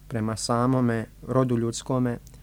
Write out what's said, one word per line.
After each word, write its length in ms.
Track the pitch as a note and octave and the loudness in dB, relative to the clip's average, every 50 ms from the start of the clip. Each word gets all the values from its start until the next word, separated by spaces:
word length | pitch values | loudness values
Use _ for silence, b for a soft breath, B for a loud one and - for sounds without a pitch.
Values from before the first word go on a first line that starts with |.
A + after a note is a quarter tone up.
| - - | -14 -8
prema 280 | B2+ A2+ G#2+ A2 A2 | -4 -4 -2 -2 -4
samome 720 | - - - A#2+ A#2 A#2+ B2+ C3 B2+ B2 A#2+ A#2 A2+ A2 - - - - - | -4 -2 0 2 2 4 4 4 4 4 2 2 0 -2 -6 -10 -16 -10 -2
rodu 280 | B2+ C3 C3 B2+ B2 | 2 2 2 2 2
ljudskome, 600 | A#2 A#2 A#2 A#2 - - - C3+ B2+ B2+ B2 A#2+ - - B B B | 0 0 -2 -2 -4 -4 -2 0 0 0 0 -2 -4 -10 B B B